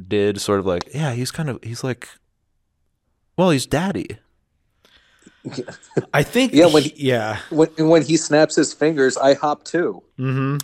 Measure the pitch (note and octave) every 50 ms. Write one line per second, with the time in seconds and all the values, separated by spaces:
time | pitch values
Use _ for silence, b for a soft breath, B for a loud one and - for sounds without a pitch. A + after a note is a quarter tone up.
0 | F#2 F#2 G#2+ G#2 G2+ G#2 G2+ G2 - - G2+ G2 F#2 F#2+ F2 F2 - _ - C#3+
1 | D#3+ C#3 A#2 A#2+ B2+ - - - D#3+ C#3+ A2 - - A2+ A#2 - - C3 A#2+ -
2 | - - - _ _ _ _ _ _ _ _ _ _ _ _ _ _ _ _ _
3 | _ _ _ _ _ _ _ - F#3 F#3 D3+ B2+ - - - D3 F3+ G3+ - -
4 | - - G#2+ - _ _ _ _ _ _ _ _ _ _ _ _ _ b b b
5 | b b b b b b b b - - - - - - - - _ - - -
6 | - - - - - - - A#3+ C4 A#3+ - - F3 E3+ D3+ D3+ C3+ D3+ - -
7 | C#3+ B2+ B2 A#2 G#2+ A2 G#2 G#2 - - E3 D3+ D#3+ D#3 - D#3 D#3 D#3 E3+ E3
8 | D3 D3 E3 D#3 - - D3 D3+ D#3 D3+ - E3+ C#3+ - - - A2+ - E3 C#3
9 | C3+ C3 - - C3+ C#3 C#3 - D#3 D3+ D3 - - - - E3+ F3 A#2 F#2 -
10 | - _ _ - B2+ C3 C3 C3+ C3+ C3+ C#3+ C#3+